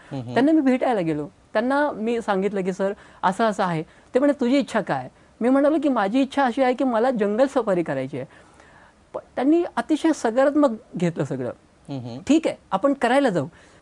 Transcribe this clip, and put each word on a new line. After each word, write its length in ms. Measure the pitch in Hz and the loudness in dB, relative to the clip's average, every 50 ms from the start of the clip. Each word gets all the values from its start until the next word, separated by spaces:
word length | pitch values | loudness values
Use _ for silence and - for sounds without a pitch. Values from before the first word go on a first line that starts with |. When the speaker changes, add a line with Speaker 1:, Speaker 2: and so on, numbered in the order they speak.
| - - | -10 -12
Speaker 1:
हम्म. 220 | 139 135 120 120 123 | -10 -10 -8 -4 0
Speaker 2:
त्यांना 180 | 233 269 302 | 2 2 4
मी 100 | 320 320 | 4 4
भेटायला 400 | 277 269 254 254 - 269 240 202 | 4 4 2 2 0 0 0 0
गेलो. 260 | 170 160 156 147 147 143 _ _ _ _ - | 0 -2 -2 -4 -4 -8 _ _ _ _ -4
त्यांना 380 | 214 233 254 269 285 294 285 | -2 0 0 0 0 0 0
मी 300 | - 190 220 226 233 226 | -2 -4 -4 -4 -4 -4
सांगितलं 400 | - - 202 190 190 202 208 196 | -2 -2 -2 0 0 -2 -2 -2
की 120 | 185 190 185 | -4 -4 -4
"सर, 200 | - 196 196 208 - - - - - - | -2 -2 -4 -4 -6 -12 -20 -14 -2 -2
असं 200 | 185 185 - 233 | -2 0 2 0
असं 200 | 220 202 - 202 | 0 0 0 -2
आहे." 200 | 180 170 156 165 | -2 0 -2 -4
ते 360 | - - - - _ - 254 | -6 -12 -20 -16 _ -2 2
म्हणे, 140 | 285 285 277 285 | 2 2 2 2
"तुझी 160 | 247 240 262 285 | 0 2 2 2
इच्छा 240 | 240 - - 220 | 0 0 -2 -4
काय?" 280 | 175 - 156 135 127 131 _ _ - _ _ - | -2 -2 -4 -6 -6 -10 _ _ -20 _ _ -2
मी 80 | 220 240 | 0 2
म्हणालो 280 | 262 277 285 277 311 311 277 | 2 4 4 4 2 2 0
की 60 | 294 | 0
"माझी 320 | 254 233 202 196 214 269 | 0 2 0 0 2 0
इच्छा 240 | 277 269 - 277 277 | 0 0 0 0 0
अशी 180 | 247 226 277 262 | 0 2 2 2
आहे 100 | 254 254 | 2 2
की 100 | 233 277 | 0 0
मला 280 | 262 233 214 226 262 | 0 0 2 2 2
जंगल 340 | 262 202 208 202 208 220 269 | 0 0 0 0 2 2 0
सफारी 380 | 269 - 262 220 220 190 180 165 | 2 2 -2 0 0 0 0 0
करायची 340 | 160 143 135 131 131 156 135 | -2 -2 -4 -4 -6 -8 -10
आहे." 80 | 131 - - - - - - - - - - - - - _ _ _ _ - | -10 -12 -16 -20 -20 -20 -20 -20 -20 -20 -20 -20 -20 -20 _ _ _ _ -12
प-, 60 | - - _ - | -12 -12 _ -6
त्यांनी 280 | - 247 277 320 339 349 - - | -2 0 2 2 2 2 -2 -4
अतिशय 360 | 233 226 - 311 285 - 330 302 | -6 -2 -2 -2 0 2 0 0
सकारात्मक 540 | - - 233 220 254 269 294 277 302 294 262 220 220 - _ - 202 | 0 -2 -2 0 2 2 2 4 4 2 2 0 -2 -10 _ -6 -2
घेतलं 260 | 175 170 165 185 151 | -2 -2 -2 -2 -4
सगळं. 260 | 131 160 127 131 - - - _ _ _ _ _ - | -4 -4 -6 -6 -8 -8 -10 _ _ _ _ _ -12
Speaker 1:
हम्म. 300 | 143 135 117 123 117 135 190 - | -10 -10 -10 -10 -12 -10 -2 2
Speaker 2:
"ठीक 200 | 277 320 330 - | 2 2 2 -2
आहे, 80 | - - _ - | -8 -8 _ -6
आपण 220 | - - - 277 285 | -4 0 0 0 0
करायला 360 | - - 226 247 277 285 247 | 2 0 2 2 4 2 2
जाऊ." 180 | 180 160 131 170 - - - - - - | 0 0 -2 -4 -8 -16 -20 -20 -20 -12